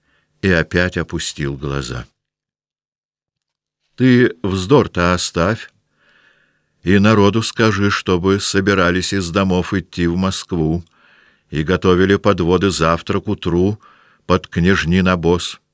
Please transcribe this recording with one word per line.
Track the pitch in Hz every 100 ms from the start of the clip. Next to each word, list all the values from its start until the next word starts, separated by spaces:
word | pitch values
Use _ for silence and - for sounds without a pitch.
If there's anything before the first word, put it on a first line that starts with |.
| _ _ _ _
и | 98
опять | 87 80 87 90 87
опустил | 82 85 - - 71 69
глаза. | 71 69 62 62 - _ _ _ _ _ _ _ _ _ _ _ _ _ _ _ _ _ _ -
«Ты | 127 123 123 -
вздор-то | 98 95 92 139 104 - 87
оставь | 87 - 87 87 113 - _ _ _ _ _ _ _ _ _ _ _
и | 85 101
народу | 104 110 101 110
скажи, | 110 - 113 98 101
чтобы | - - 92 95 98
собирались | - 98 95 98 87 90 90
из | 98 85
домов | 92 95 90 87
идти | 98 85 - 85
в | 87
Москву | 95 92 - 87 78 82 82 _ _ _ _ _ _
и | 76
готовили | 78 90 - 90 95 98
подводы | 107 92 85 90 95
завтра | 85 80 82 - 107
к | -
утру | 95 92 85 95 104 _ _ _ _ -
под | 90 -
княжнин | - 87 98 78 90 92
обоз. | 90 82 87 - - _